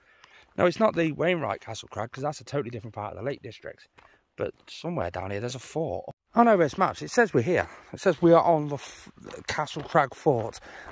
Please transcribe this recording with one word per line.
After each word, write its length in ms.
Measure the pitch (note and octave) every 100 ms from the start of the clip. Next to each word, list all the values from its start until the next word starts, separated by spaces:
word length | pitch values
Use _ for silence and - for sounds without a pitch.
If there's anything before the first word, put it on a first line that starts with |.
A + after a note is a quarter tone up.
| _ _ - - _ -
Now, 80 | F3
it's 140 | E3
not 160 | A3 E3
the 160 | D#3+
Wainwright 480 | C#3+ D#3+ F3 A#2 -
Castle 300 | - A2 -
Crag, 200 | G2 A2+
'cause 120 | C3
that's 160 | C#3+ D3+
a 60 | A#2
totally 240 | C#3 A#2
different 260 | A#2+ A2+ G#2+
part 160 | G#2
of 60 | F2
the 60 | A#2+
Lake 160 | -
District. 480 | A#2+ - - - _ _ - _ _ -
But 160 | - - -
somewhere 440 | - D#3+ E3 F2
down 200 | F2+ F#2+
here, 100 | G2+
there's 140 | A#2+ B2
a 40 |
fort. 460 | - D#3 D#3 F2+ - - _
On 140 | A3+ A#3+
O 120 | G3+
S 180 | D3+ -
Maps, 240 | E3+ A#2
it 100 | -
says 220 | - A3
we're 80 | C3+
here. 260 | A#2+ D3+ - - -
It 80 | -
says 220 | F#3+ D#3
we 100 | E3+
are 120 | E3+
on 260 | - D#3+ D3
the 60 | C#3+
f-, 360 | - - - - - - -
Castle 360 | - D3+ D#3+
Crag 320 | - D#3+ C3+ -
Fort. 460 | D#3+ A#2+ A2 - - - -